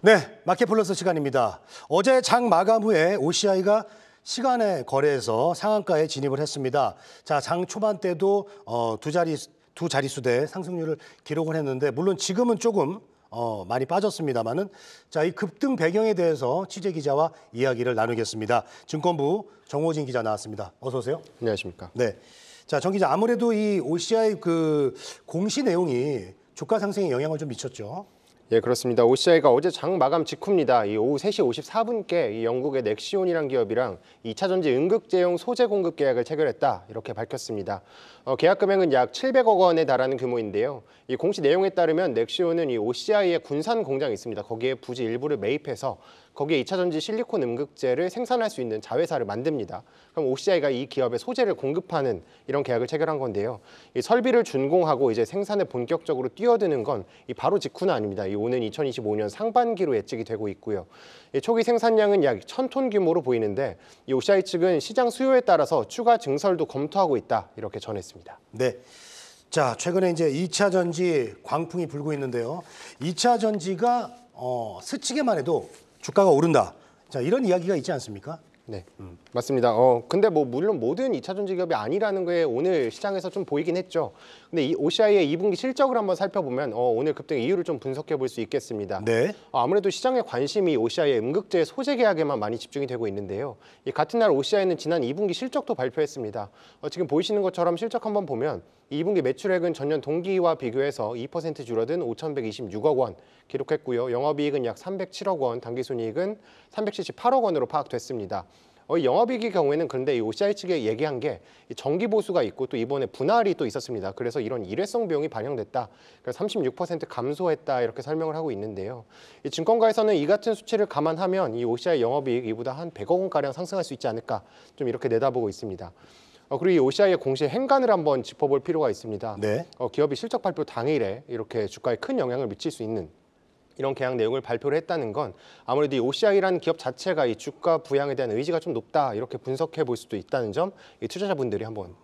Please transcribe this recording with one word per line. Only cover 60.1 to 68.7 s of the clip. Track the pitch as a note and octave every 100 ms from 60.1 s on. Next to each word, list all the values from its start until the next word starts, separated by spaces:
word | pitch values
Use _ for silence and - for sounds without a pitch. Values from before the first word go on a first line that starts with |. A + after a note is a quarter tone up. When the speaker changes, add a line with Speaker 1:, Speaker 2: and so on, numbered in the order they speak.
| B2
Speaker 2:
되고 | A2 A2 G#2+
있고요. | F#2+ - G2+ F2 - - - -
이 | -
초기 | - A3+
생산량은 | A3+ A#3 A3+ A3 G#3 G3+
약 | C#3+ A2 -
천 | - C4
톤 | - C4
규모로 | G#3 F3 E3+
보이는데, | C3 A#2+ G#2+ G2+ C3+ F2+ - - -
이 |
오씨아이 | C3 A#2+ G3
측은 | F#3+ F3+ F3+ D#3
시장 | - A3 B3
수요에 | A3+ C4 C4
따라서 | B3 E3+ D3+ D#3 G#2+
추가 | - A#3 A#3
증설도 | C#3 C3 G3+ F3+ D#3
검토하고 | C3+ D3 F#3+ F#3 B2+
있다, | - A#2 G2+ -
이렇게 | G#2+ G#2
전했습니다. | - G#2 F2+ F#2 E2+ - _
Speaker 1:
네. | A2 B2+